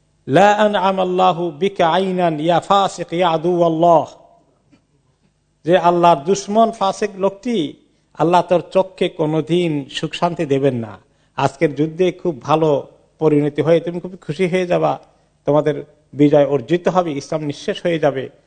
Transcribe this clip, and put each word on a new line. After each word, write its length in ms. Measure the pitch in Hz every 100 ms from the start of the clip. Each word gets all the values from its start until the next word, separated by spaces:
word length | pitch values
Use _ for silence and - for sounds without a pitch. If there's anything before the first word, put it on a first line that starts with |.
| _ _ -
"লা 240 | 139 202
আনআমাল্লাহু 1000 | 208 214 202 190 190 185 180 185 170 175
বিকা 380 | 143 196 196 170
আইনান 520 | 170 190 180 175 156
ইয়া 200 | 160 170
ফাসিক 520 | - 196 190 - 165
ইয়া 180 | 165 180
আদুওয়াল্লাহ।" 800 | 160 160 175 170 160 170 165 123 - _ _ _ _ _ _ _ _ _ _ _ _ _ _
যে 140 | 151 180
আল্লাহর 460 | 170 175 175 165
দুশমন 460 | 143 196 - 214 226
ফাসিক 400 | 220 196 190 208 196
লোকটি, 600 | 196 196 247 226 151 - _ _ _
আল্লাহ 280 | - 156 175
তোর 200 | 170 180 -
চোখকে 380 | 190 185 - 180
কোনোদিন 800 | - 151 160 151 170 175 147 131
সুখ 220 | - -
শান্তি 340 | - 175 165 156
দেবেন 280 | 135 139
না। 240 | 123 113 98 _ _ _ -
আজকের 380 | 135 - 160
যুদ্ধে 380 | 139 156 160 185
খুব 300 | 180 180 139
ভালো 440 | 120 156 160 139 - - _ _
পরিণতি 440 | 156 147 147 147
হয়ে 180 | 147 165
তুমি 200 | 170 175
খুব 140 | 180 185
খুশি 280 | - 151 185
হয়ে 180 | 185 180
যাবা, 340 | 170 156 139 - _ _ _
তোমাদের 400 | - 147 147 143 143 _ _
বিজয় 320 | 131 147 147 139
অর্জিত 420 | 143 120 175 185
হবে, 240 | 175 175
ইসলাম 300 | 143 - 160
নিঃশেষ 400 | 151 139 - 190
হয়ে 160 | 180 165
যাবে। 300 | 151 131 123 -